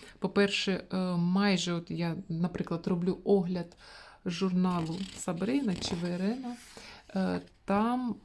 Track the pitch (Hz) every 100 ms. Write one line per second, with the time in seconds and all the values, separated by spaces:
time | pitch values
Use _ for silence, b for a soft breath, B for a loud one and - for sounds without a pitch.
0 | B - 190 202 196 - 196 180 - 185
1 | 185 175 175 185 202 180 175 170 170 165
2 | 170 175 - 165 175 - - 170 202 175
3 | 180 - - 202 175 180 170 B B B
4 | B B 185 170 190 180 185 175 160 180
5 | 190 - - 175 196 285 226 175 - 170
6 | 175 180 196 254 247 240 B B B B
7 | - 190 185 175 - - - 202 226 254
8 | 247 -